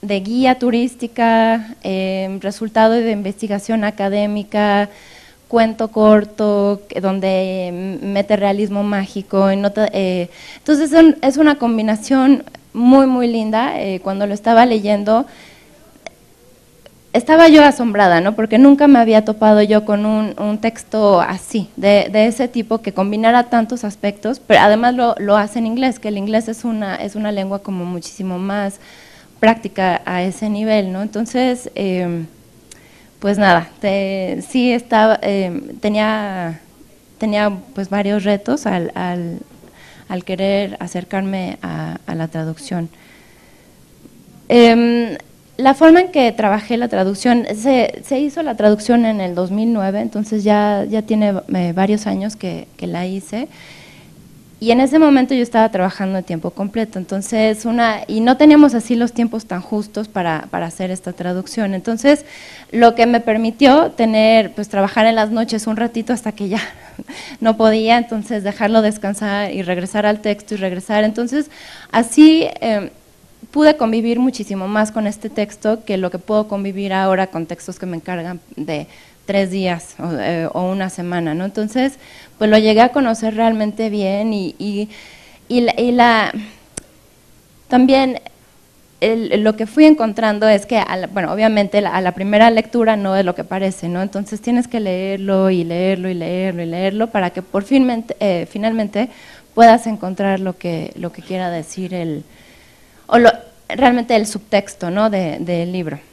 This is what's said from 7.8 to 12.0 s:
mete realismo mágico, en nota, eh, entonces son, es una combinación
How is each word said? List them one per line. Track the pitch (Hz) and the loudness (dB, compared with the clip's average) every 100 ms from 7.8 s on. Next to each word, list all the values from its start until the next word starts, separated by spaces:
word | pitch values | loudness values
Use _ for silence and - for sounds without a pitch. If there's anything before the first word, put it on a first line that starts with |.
| 190 185 | -8 -8
mete | 196 196 202 208 | -6 -4 -2 0
realismo | 202 196 208 202 | 0 0 -2 -2
mágico, | 208 202 196 202 190 196 196 | -2 -2 -4 -8 -4 0 0
en | 196 | 0
nota, | 202 202 214 | -2 -2 -2
eh, | - 190 185 175 - - - | -2 -2 -4 -6 -12 -20 -14
entonces | - 302 311 | 0 0 4
son, | 320 330 311 | 6 6 6
es | 269 269 | 0 2
una | 311 285 | 2 2
combinación | 233 226 220 214 | 0 -2 -2 -4